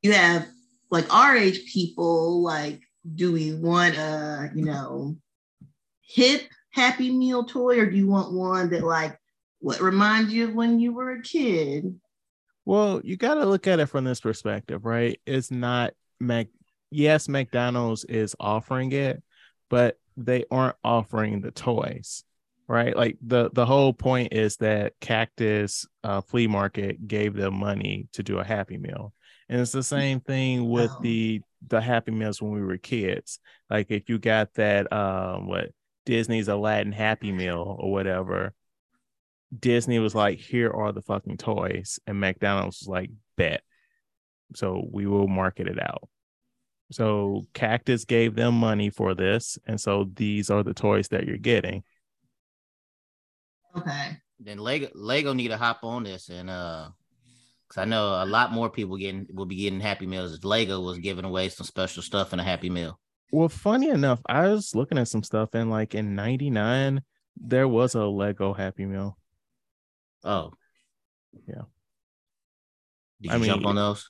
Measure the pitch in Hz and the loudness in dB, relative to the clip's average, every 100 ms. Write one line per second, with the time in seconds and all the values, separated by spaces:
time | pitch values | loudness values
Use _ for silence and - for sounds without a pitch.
0 | 202 202 175 170 - - _ _ _ 170 | 6 6 6 4 -2 -14 _ _ _ 0
1 | 165 214 277 254 196 180 - - 175 - | 6 8 8 8 4 2 -4 -2 -2 0
2 | 170 165 165 175 170 156 147 - _ _ | 2 4 4 2 2 0 -4 -8 _ _
3 | 170 160 180 165 156 156 165 175 175 151 | -14 -2 2 2 0 0 2 4 4 2
4 | 156 156 151 147 147 151 151 143 135 139 | -2 -4 -4 -6 -6 -2 -2 -2 -6 -8
5 | 139 160 _ _ _ _ - _ _ _ | -8 -8 _ _ _ _ -20 _ _ _
6 | _ - 247 285 - - _ - 254 254 | _ 4 6 6 -2 -20 _ 2 2 2
7 | 254 254 254 247 240 262 247 247 214 190 | 0 2 2 0 -2 0 2 4 4 4
8 | 196 196 196 185 185 185 180 170 165 165 | 4 4 2 -2 0 0 2 0 0 0
9 | 156 - _ _ _ _ 139 123 185 196 | -2 -8 _ _ _ _ -4 0 2 4
10 | 208 220 220 226 233 220 233 233 240 233 | 4 4 2 2 0 2 2 4 2 0
11 | 254 254 - 330 254 170 147 143 185 180 | -6 -8 -4 0 2 2 0 -2 -4 -8
12 | _ _ _ _ _ _ - 202 208 190 | _ _ _ _ _ _ 0 2 4 0
13 | 107 185 233 302 196 190 190 175 147 143 | -4 -2 0 2 4 2 4 2 2 0
14 | 131 123 113 110 107 104 - 87 117 117 | -2 -2 -2 -4 -4 -6 -6 -6 -2 0
15 | 120 - - 131 123 123 123 123 120 - | 0 -2 -4 -4 -2 -4 0 0 0 -4
16 | _ _ 123 117 110 _ _ _ _ 151 | _ _ 0 0 -2 _ _ _ _ 2
17 | 151 156 - 139 127 123 123 123 117 110 | 4 4 2 -2 0 0 0 0 0 -2
18 | - 117 107 - 104 107 - 127 131 139 | -4 -2 -2 -2 -2 -2 -2 -4 -2 0
19 | 135 - _ _ _ _ _ 123 120 - | -2 -4 _ _ _ _ _ 4 4 2
20 | _ - 117 127 117 127 131 - 113 117 | _ -8 0 0 2 2 0 0 2 2
21 | 107 110 107 104 98 - - 117 67 - | 2 -2 0 -2 -6 -6 -2 0 -2 -8
22 | - - _ _ _ _ - 117 120 - | -12 -14 _ _ _ _ -2 0 2 2
23 | 120 - 117 123 117 - 120 135 135 120 | 0 0 0 2 2 2 4 6 4 2
24 | 127 127 120 110 107 - 107 104 104 _ | 0 0 0 0 0 0 0 2 -2 _
25 | - 113 113 - 110 107 101 - - _ | -2 0 0 0 0 0 -2 -6 -10 _
26 | - 98 - 123 113 101 98 - 98 - | -4 -4 -2 2 2 2 0 -2 -6 -6
27 | 107 104 104 101 98 98 101 101 101 98 | -4 -2 -2 -2 -4 -2 -2 -2 -4 -6
28 | 101 - 98 95 95 110 95 90 95 - | -8 -10 -6 -4 -2 -4 -4 -8 -10 -10
29 | 104 _ _ _ _ 123 120 135 131 143 | -12 _ _ _ _ -2 -2 -2 -2 0
30 | 139 131 - 131 131 127 117 120 117 120 | 0 -2 -2 -2 0 0 0 2 2 0
31 | 120 113 110 110 - _ - 113 113 117 | -2 0 0 -2 -6 _ 0 0 2 0
32 | 110 110 110 101 107 104 95 92 - 120 | 0 -4 -4 -4 -4 -4 -4 -6 -4 -2
33 | 95 90 - - _ _ _ 107 101 104 | -2 -4 -8 -18 _ _ _ -2 0 -4
34 | - 113 110 110 104 - 104 101 101 107 | -2 -2 2 2 0 0 2 2 2 -2
35 | 98 95 92 92 95 92 87 _ _ _ | -2 -2 -4 -6 -6 -6 -6 _ _ _
36 | - 117 110 113 104 101 107 104 101 104 | -2 0 2 0 0 0 0 0 -2 -2
37 | 110 110 104 95 92 87 87 98 95 98 | -2 -2 -4 -4 -2 -4 -6 -6 -2 -2
38 | 95 92 92 92 95 - _ _ _ _ | 0 -2 -2 -4 -4 -8 _ _ _ _
39 | _ _ _ _ _ 117 123 120 117 117 | _ _ _ _ _ -4 2 2 2 2
40 | 110 110 101 90 - 123 117 - 104 101 | 2 2 2 0 -4 0 0 0 -4 -4
41 | - 104 - - - 104 92 95 98 - | -4 -6 -4 -8 -4 -2 -2 -4 -6 -12
42 | - 98 98 92 101 98 92 - 95 92 | -6 -2 -2 0 -2 0 -4 -8 -8 -6
43 | 92 110 _ - 87 76 _ _ _ _ | -6 -14 _ -2 0 0 _ _ _ _
44 | _ _ _ _ _ - 98 92 92 101 | _ _ _ _ _ -6 -4 -4 -6 -6
45 | 101 101 98 95 92 - 92 - - - | 0 2 2 2 0 -2 -6 -4 -6 -8
46 | - _ _ _ _ _ _ _ _ - | -14 _ _ _ _ _ _ _ _ -2
47 | 110 104 101 101 98 - 113 117 - 120 | 0 2 0 -2 -6 -4 0 0 2 0
48 | - 117 117 107 120 117 117 104 104 - | 2 2 4 2 2 4 4 2 0 0
49 | 98 92 92 110 - - - 104 - 101 | -2 2 2 0 -2 -10 -6 -4 0 0
50 | 98 92 104 104 101 101 101 - 104 101 | 0 -2 -2 -2 0 0 0 0 2 2
51 | 98 107 - - 107 117 90 95 - _ | 0 -4 -4 -4 2 2 2 -8 -12 _
52 | _ _ _ _ _ _ _ _ _ _ | _ _ _ _ _ _ _ _ _ _
53 | _ _ _ _ _ _ _ 175 165 143 | _ _ _ _ _ _ _ -10 -8 -6
54 | 143 156 _ _ 104 104 110 151 139 - | -8 -10 _ _ -16 -10 -4 -4 -6 -10
55 | 104 135 143 131 117 110 117 117 117 120 | -2 0 0 -2 -4 -2 -2 -2 -6 -8
56 | 107 92 - 87 92 90 85 80 80 90 | -8 -12 -14 -14 -10 -8 -8 -10 -12 -20
57 | _ _ _ _ _ _ _ - 98 113 | _ _ _ _ _ _ _ -6 -2 0
58 | 104 95 95 107 123 113 113 113 98 95 | 0 0 2 2 2 0 -4 -4 -6 -6
59 | 98 95 95 95 95 95 101 95 104 98 | -8 -8 -12 -10 -8 -4 -4 -2 -4 -4
60 | 95 92 90 78 92 110 104 95 90 87 | -6 -6 -8 -8 0 0 0 -2 -6 -6
61 | 92 90 92 92 92 - - - 92 - | -8 -6 -4 -4 -4 -6 -12 -6 -6 -6
62 | 90 101 95 90 90 87 90 90 82 85 | -4 -4 -2 -4 -4 -4 -4 -6 -6 -10
63 | _ _ _ 151 165 - 208 240 294 220 | _ _ _ 2 2 0 0 2 2 2
64 | 139 120 - 135 185 214 202 - 139 135 | 2 0 2 2 4 2 0 -4 0 0
65 | 117 110 - 110 110 117 113 110 107 107 | 0 -2 -2 -2 -2 -2 -2 -2 -2 -4
66 | 104 101 107 131 143 113 107 127 139 135 | -4 -4 -2 -2 -2 0 2 2 2 -2
67 | - _ _ - 117 127 135 113 127 117 | -4 _ _ -18 0 2 4 4 2 2
68 | 104 101 101 98 98 98 95 95 98 95 | -2 0 -2 0 -2 -2 -6 -6 -8 -6
69 | 98 101 _ _ _ _ _ _ _ _ | -6 -10 _ _ _ _ _ _ _ _
70 | _ _ - 98 80 - _ _ _ _ | _ _ -4 -4 -4 -14 _ _ _ _
71 | _ _ _ - - - - _ _ _ | _ _ _ -20 -18 -16 -16 _ _ _
72 | _ _ _ _ _ _ _ _ _ _ | _ _ _ _ _ _ _ _ _ _
73 | _ _ - 117 110 98 101 101 104 104 | _ _ -2 2 2 2 2 2 0 -2
74 | - | -10